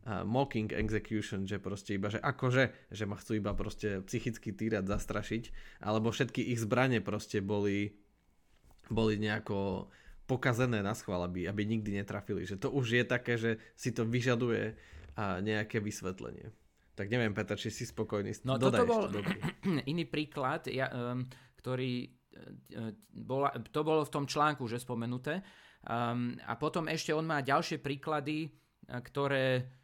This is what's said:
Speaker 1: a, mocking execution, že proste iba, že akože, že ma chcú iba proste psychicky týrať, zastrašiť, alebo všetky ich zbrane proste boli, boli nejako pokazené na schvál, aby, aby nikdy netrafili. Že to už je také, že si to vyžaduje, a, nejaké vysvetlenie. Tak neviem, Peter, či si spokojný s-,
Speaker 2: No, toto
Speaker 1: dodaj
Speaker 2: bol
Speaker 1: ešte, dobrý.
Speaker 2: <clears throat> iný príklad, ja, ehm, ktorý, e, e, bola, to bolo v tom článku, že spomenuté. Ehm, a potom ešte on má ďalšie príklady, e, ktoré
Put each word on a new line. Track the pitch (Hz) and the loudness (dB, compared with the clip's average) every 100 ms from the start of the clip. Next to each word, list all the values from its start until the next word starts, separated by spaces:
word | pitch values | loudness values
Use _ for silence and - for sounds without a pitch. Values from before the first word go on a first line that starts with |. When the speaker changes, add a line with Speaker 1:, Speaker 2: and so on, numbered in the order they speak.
| - | -6
Speaker 1:
a, | 95 | -4
mocking | 95 127 139 113 107 | 0 0 2 0 0
execution, | - 107 107 - 107 101 98 | 0 0 0 0 -4 -2 -4
že | 98 101 | -2 -4
proste | 98 101 - 101 | -4 -6 -4 -2
iba, | 101 | -2
že | 104 | 0
akože, | 143 131 127 127 131 - - | -2 0 4 4 4 2 -14
že | 101 | -6
ma | 101 101 | -4 -4
chcú | - 107 | -2 0
iba | 104 | 0
proste | 101 104 - 107 98 95 | 0 -2 -4 -2 -2 -4
psychicky | 120 123 110 110 98 | -4 -4 -4 -8 -4
týrať, | 110 107 95 | 0 0 2
zastrašiť, | 101 - 101 - 113 - - - - | 0 0 -4 -2 -4 -4 -10 -14 -8
alebo | 98 110 113 | 0 2 2
všetky | 110 123 - | 2 0 0
ich | 110 117 | 0 0
zbrane | 107 120 131 117 | 2 4 4 4
proste | 98 107 - 104 | 0 -4 -2 -2
boli, | 98 104 101 101 104 - _ _ _ _ _ _ - - - | 0 2 2 2 0 -6 _ _ _ _ _ _ -20 -20 -2
boli | 110 110 104 | 2 4 4
nejako | 107 107 - 101 98 92 - - - - | 2 0 -2 0 0 -2 -4 -14 -20 -18
pokazené | - 131 - 113 127 110 | -2 0 2 4 4 2
na | 98 113 | 2 -2
schvál, | - 90 | -2 -2
aby, | 87 90 87 | 0 -2 -2
aby | 104 107 | 0 0
nikdy | 113 107 101 | 0 0 -4
netrafili. | 98 101 - 95 90 | -4 -6 -4 -4 -4
Že | 98 | -2
to | 135 | 0
už | 139 120 120 | 2 4 4
je | |
také, | 120 120 - 117 | 4 0 0 2
že | 113 110 - - | 2 0 -4 -6
si | 127 | -2
to | 113 113 | 0 2
vyžaduje, | 123 127 117 120 107 107 110 - - - - | 2 4 2 4 2 0 -6 -14 -18 -12 -4
a, | 101 92 | -2 0
nejaké | 107 107 110 113 | 0 0 0 -2
vysvetlenie. | 104 - 95 95 - - - - _ _ _ - | -2 -4 -6 -6 -8 -10 -14 -16 _ _ _ -8
Tak | 98 | 0
neviem, | 123 113 | 2 2
Peter, | 101 98 | 0 -2
či | 104 113 | -2 -4
si | - 120 | -6 -8
spokojný | - 110 104 101 | -4 -2 0 -2
s-, | 107 | -4
Speaker 2:
No, | 127 131 | 0 4
toto | 131 | 6
Speaker 1:
dodaj | - 240 | 6 6
Speaker 2:
bol | 226 190 | 4 2
Speaker 1:
ešte, | |
dobrý. | 101 101 - - - | -2 -2 -2 -4 -2
Speaker 2:
<clears throat> | 196 151 135 | 0 0 2
iný | 165 160 | -2 -2
príklad, | 147 151 147 131 165 127 | -2 -4 -2 0 0 -2
ja, | 120 131 | -2 -2
ehm, | 127 120 123 127 - - - | -2 -2 -2 -4 -8 -20 -10
ktorý, | 127 127 131 123 | -4 -2 0 -2
e, | - - _ - - - 127 | -6 -14 _ -20 -16 -18 -12
e, | - 113 101 - | -6 -6 -8 -14
bola, | - 110 135 139 117 113 | -14 -4 0 2 0 -4
to | 151 156 | -2 2
bolo | 156 | 2
v | 143 | 2
tom | 151 139 | -2 -2
článku, | 151 151 143 120 | 4 4 2 -2
že | 120 | -4
spomenuté. | - 117 117 123 147 180 - - - - - | -4 -4 -2 -2 -2 -4 -4 -16 -20 -16 -4
Ehm, | 117 120 120 120 - | -2 0 0 -2 -4
a | - 113 | -6 -2
potom | 147 175 156 | 0 0 0
ešte | 160 - | -2 0
on | 156 | 0
má | 160 147 | 2 0
ďalšie | 131 147 165 147 | 4 2 2 -2
príklady, | 135 139 156 151 143 156 160 | -4 -4 -2 -2 0 -2 -4
e, | - _ _ - 123 | -8 _ _ -10 -8
ktoré | - 139 139 135 131 127 127 - | -4 0 2 4 4 4 0 -8